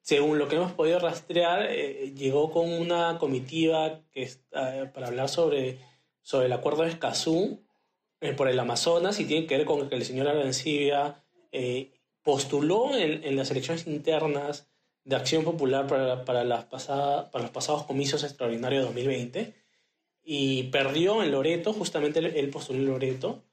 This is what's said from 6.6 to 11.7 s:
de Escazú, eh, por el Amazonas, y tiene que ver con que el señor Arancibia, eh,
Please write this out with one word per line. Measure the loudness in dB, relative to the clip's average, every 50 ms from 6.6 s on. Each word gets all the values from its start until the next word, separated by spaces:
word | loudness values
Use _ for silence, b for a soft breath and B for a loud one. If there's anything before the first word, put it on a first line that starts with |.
| 0 0 2 2 2
de | 0
Escazú, | 0 -2 -4 -2 -2 -2 0 2 2 2 2 0 -2 -8 _ _ _ _ _ _ _ _ _ _ _ _
eh, | -4 -4 0
por | 2 2 2
el | 2 2
Amazonas, | 0 0 -2 0 2 2 4 4 2 2 0 -2
y | -2
tiene | 0 0 0 0
que | 0 0
ver | 0 2
con | 2 2 0 0 -2
que | -4
el | -4 -4
señor | -4 -4 -2 0 2
Arancibia, | 2 2 0 0 -2 -2 -2 -2 0 2 2 2 2 2 0 0 -4 -10 _ _ _ _ _ _
eh, | -6 -4 -4 -2